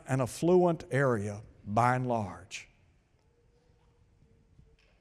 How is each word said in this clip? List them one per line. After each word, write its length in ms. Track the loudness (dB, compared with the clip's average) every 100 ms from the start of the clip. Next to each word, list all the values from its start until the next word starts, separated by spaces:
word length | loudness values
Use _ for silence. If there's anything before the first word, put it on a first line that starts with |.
| -4
an 140 | -2
affluent 640 | -2 -2 4 4 4 0 -2
area 500 | 0 0 0 -4 -10 -14 -18 -4
by 300 | 2 2 2
and 100 | -2
large. 600 | -2 -4 -10 -16 -18 -18 _ _ _ _ _ _ _ _ _ _ _ _ _ _ _ _ _ _ -20 -20 _ _ _